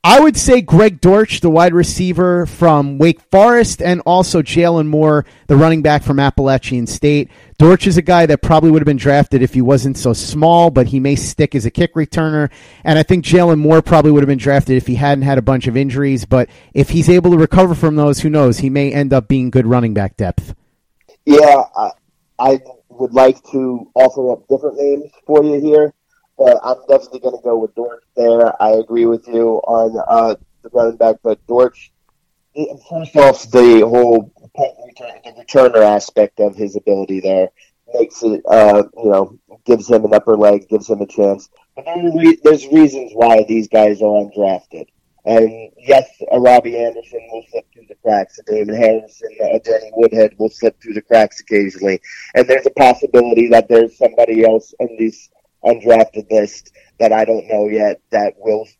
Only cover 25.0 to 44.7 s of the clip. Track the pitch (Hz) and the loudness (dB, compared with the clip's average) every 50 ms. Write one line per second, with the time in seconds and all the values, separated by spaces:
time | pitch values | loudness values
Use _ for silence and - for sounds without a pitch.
25 | 147 151 _ _ _ - 151 151 151 151 147 143 147 151 151 151 151 147 _ _ | -8 -18 _ _ _ 0 2 2 2 2 -2 -2 0 2 2 2 2 0 _ _
26 | _ _ _ _ _ _ _ - 135 127 120 107 - 123 127 - _ - 139 135 | _ _ _ _ _ _ _ 0 2 2 2 2 0 -6 -8 -8 _ 0 0 0
27 | - - 131 127 - 127 123 120 - 123 117 113 110 107 _ 117 120 120 - - | 0 -6 -18 -8 -8 -8 -8 -6 -6 -4 -4 -4 -4 -8 _ -10 -12 -12 -12 -18
28 | _ _ _ 123 117 117 117 113 117 113 - - 101 107 110 110 113 _ 117 120 | _ _ _ -2 0 2 2 2 2 0 0 -2 0 0 0 0 -2 _ -2 -2
29 | 117 117 117 113 _ 120 117 117 117 113 110 110 - - 117 113 113 113 113 110 | 0 0 -2 -4 _ -6 -4 -2 -2 -2 -2 -4 -4 -4 -2 -2 -2 -2 -4 -8
30 | - - 117 117 113 113 107 _ _ _ _ _ _ 117 - 123 117 113 113 113 | -4 -2 0 0 0 -2 -4 _ _ _ _ _ _ -6 -4 -2 -2 -2 -2 0
31 | 117 113 110 _ _ 117 107 _ _ - 120 123 127 120 _ _ - _ _ _ | -2 -2 -2 _ _ -6 -6 _ _ -4 0 0 0 0 _ _ -20 _ _ _
32 | _ _ _ _ _ _ _ _ _ _ _ 147 151 - 143 - _ _ 170 165 | _ _ _ _ _ _ _ _ _ _ _ -12 -12 -12 -12 -20 _ _ -14 -14
33 | 160 - _ 151 139 135 131 - - 113 127 127 120 120 117 113 107 117 117 123 | -14 -2 _ 4 4 4 2 0 -8 0 2 4 6 6 6 4 4 2 2 0
34 | 120 117 117 117 104 - _ _ _ _ _ - - - - - - - _ - | 2 2 0 -2 -2 -6 _ _ _ _ _ -8 -8 -8 -8 -16 -20 -20 _ -20
35 | - - - _ _ 120 _ - _ - - 139 131 123 120 110 107 104 104 101 | -20 -20 -20 _ _ -20 _ -20 _ -2 2 2 4 4 4 4 4 4 2 0
36 | - - _ 113 104 101 _ - 104 104 95 98 107 101 95 104 _ 107 101 98 | -4 -4 _ -2 -2 -2 _ -4 -4 -4 -4 -8 -10 -8 -8 -6 _ -4 -4 -4
37 | 95 92 98 95 92 95 95 92 92 92 _ _ _ _ _ _ _ - - 120 | -4 -8 -8 -6 -4 -4 -2 -2 -2 -4 _ _ _ _ _ _ _ -10 -6 -6
38 | 117 - - - 120 110 107 - - - - 113 107 104 104 104 101 104 _ - | -6 -6 -6 -8 -6 -6 -6 -6 -2 0 2 4 4 4 4 2 0 -2 _ -6
39 | 117 104 98 95 98 95 - _ _ _ - _ _ - 120 110 101 - 117 107 | -4 -2 0 -2 -2 -4 -10 _ _ _ -20 _ _ -2 -2 -2 0 -2 0 0
40 | 107 104 107 104 - 117 110 104 107 104 104 101 - _ 110 104 98 - 110 101 | 0 0 0 0 2 0 0 2 2 2 2 0 -4 _ -6 -6 -4 -6 -8 -8
41 | 101 101 - - 101 98 98 92 - _ _ _ _ _ _ 131 135 160 170 175 | -8 -10 -4 -2 -2 -2 -2 -6 -10 _ _ _ _ _ _ -18 -14 -12 -10 -6
42 | 175 170 156 165 165 165 165 - - 151 156 139 135 135 147 160 156 143 135 135 | -6 -4 -4 2 2 2 2 4 2 2 2 2 -2 0 2 4 4 2 0 -8
43 | 127 113 107 113 117 120 113 110 107 107 113 113 107 101 - 110 107 104 104 98 | -14 -12 -2 0 2 4 4 2 2 0 -4 -4 -4 0 2 2 2 2 0 -2
44 | 107 107 104 104 104 101 - 107 101 95 95 92 _ _ | -2 -2 0 -2 -4 -4 -6 -4 -4 -4 -4 -6 _ _